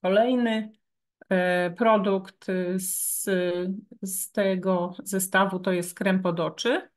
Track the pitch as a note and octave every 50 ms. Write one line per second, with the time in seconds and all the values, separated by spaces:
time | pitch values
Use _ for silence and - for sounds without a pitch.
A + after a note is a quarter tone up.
0 | - F#3 F#3+ G#3 A3+ B3 B3+ B3 A#3+ A#3 A3+ A3 G#3+ G#3+ - _ _ _ _ _
1 | _ _ _ _ - _ G3 F#3 F3+ F3+ F3+ F3+ F3+ F3+ F3 F3+ A#3 A3+ A3 G#3+
2 | F#3+ G3+ G3 F#3+ F#3+ - - _ - - F#3+ F#3 F3+ F3+ F3+ F#3 F#3 F#3 - -
3 | - - - - - - F#3+ F#3 F3+ F3+ F3 F3+ F3+ F#3 F#3+ G3+ - _ - -
4 | - F#3+ F#3 - - - _ - G3+ F#3+ F#3+ F#3 F#3 F#3+ F#3 F3+ F3 F3+ F3+ -
5 | - - G3 F#3+ F#3+ - - F#3+ G3 G3 F#3+ F#3 F#3 G3 F#3 F3+ F3 F3+ - -
6 | G3 G3 F#3+ F#3+ F#3 F3+ E3+ E3 E3 D#3 D#3 - - A#3 C4+ F#4 F#4+ - _